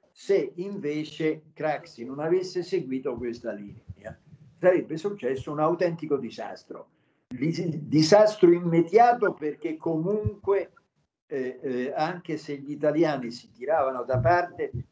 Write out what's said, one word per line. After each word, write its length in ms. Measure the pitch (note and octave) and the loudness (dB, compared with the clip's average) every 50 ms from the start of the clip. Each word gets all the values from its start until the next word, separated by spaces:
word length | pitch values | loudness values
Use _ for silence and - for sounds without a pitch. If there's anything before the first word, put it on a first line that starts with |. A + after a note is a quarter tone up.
| _ _ | _ _
se 420 | _ _ - - G3+ F3+ D3 - - | _ _ -2 0 2 2 2 -2 -6
invece 880 | F3 F#3 G3+ G3+ F3 C#3+ D3 D3+ D#3 D3+ D3+ - - D#3+ D#3 D3+ D#3 - - _ | -8 -8 -8 -8 -8 -6 -6 -4 -4 -6 -8 -6 -4 -2 -2 -2 -4 -8 -16 _
Craxi 540 | - D3 D#3 D3 C3+ - - - - A#2 | -6 -4 -4 -4 -4 -8 -14 -16 -14 -12
non 140 | B2+ C3+ C#3+ | -12 -8 -6
avesse 420 | D3+ D#3+ F3+ F#3 F3+ - - F3+ E3+ | -2 0 0 0 0 -2 -6 -8 -6
seguito 520 | - F#3+ F3+ C#3+ C3 C3 C3 C3 C#3+ A#2+ | -4 -4 -4 -4 -4 -6 -4 -4 -4 -6
questa 360 | A#2 B2+ A#2+ A2+ G#2+ A#2+ A#2 G#2 | -4 -6 -8 -8 -8 -8 -10 -10
linea. 640 | G#2 G2+ G2+ - A2+ - - - - - A2 A2+ - _ _ - - - - _ _ | -10 -12 -16 -18 -18 -18 -20 -20 -16 -16 -18 -18 -18 _ _ -20 -20 -20 -20 _ _
Sarebbe 380 | E3+ F#3 F#3 D#3 - - D#3 | 2 4 4 4 0 -4 -8
successo 560 | D#3+ - G#3 G3+ - B2+ B2 C3+ C3+ - D#3 D3 | -6 -6 -6 -6 -4 -4 -4 -4 -4 -6 -8 -2
un 80 | D3+ | 0
autentico 560 | D3+ D#3+ F3 E3+ F3+ E3+ E3 D#3+ D3+ - D3 | 0 0 2 2 0 -2 -2 -4 -2 -2 -2
disastro. 720 | C3 A#2+ A2 - - G#2+ G2 F#2+ - - _ - - - - _ _ _ _ _ _ _ _ | -2 -2 -6 -10 -10 -12 -12 -12 -14 -16 _ -18 -18 -18 -20 _ _ _ _ _ _ _ _
Dis-, 380 | B2+ B2 C3+ E3 E3 E3 F#3 | -8 -4 -2 -2 -2 -2 -4
disastro 840 | E3 C#3+ - - - C#3+ D#3 D3+ - G3+ G#3 G#3+ G#3+ - - F#3 E3+ E3+ | -4 -4 -6 -6 0 2 2 6 8 8 8 8 6 6 6 6 8 8
immediato 800 | F3 F3 E3+ E3 E3 E3 E3 F#3+ A3+ A#3+ A#3+ A#3+ - G#3+ F#3+ - | 6 4 2 2 2 2 6 6 8 8 8 6 4 2 -2 -2
perché 420 | - D3+ D3+ C#3+ - - E3+ - | -2 -6 -6 -6 -6 -8 -8 -8
comunque, 960 | - - E3+ E3 D#3 E3 F#3+ G#3+ G#3+ G#3+ G#3 G3+ - - F#3+ G3+ F#3+ F3 - _ _ _ _ _ _ _ _ _ _ _ | -4 -4 -4 -2 -2 -2 -2 -2 -2 -2 -4 -6 -4 -2 0 0 0 0 -4 _ _ _ _ _ _ _ _ _ _ _
eh, 320 | _ D#3 C3+ B2+ B2+ B2+ - | _ -6 -4 -4 -6 -6 -8
eh, 320 | D3 C#3 B2 B2 B2 C#3 - | -8 -6 -4 -4 -4 -4 -2
anche 440 | E3+ D3+ E3+ F3+ F3 - - D#3+ | -2 -4 -4 -4 -8 -8 -8 -8
se 200 | D3+ - - D3 | -8 -6 -10 -10
gli 140 | C#3 C3+ C#3+ | -10 -10 -12
italiani 600 | D3 C#3 D#3 D3+ D3 D#3 E3+ D#3 C#3+ C3 A#2+ A2+ A2+ | -8 -2 0 0 2 4 2 2 2 -2 -6 -8 -10
si 180 | - - - | -12 -16 -20
tiravano 540 | _ _ B2 C#3 D#3+ D#3 C#3 C3 C3 B2 A#2+ | _ _ -4 0 0 2 2 0 -2 -4 -4
da 160 | - B2+ B2 | -2 -2 2
parte, 500 | A#2+ D#3+ F3 F3 F3 F3 - - D3+ - - A#2 - - | 2 4 4 2 2 -2 -4 -8 -8 -6 -6 -10 -12 -12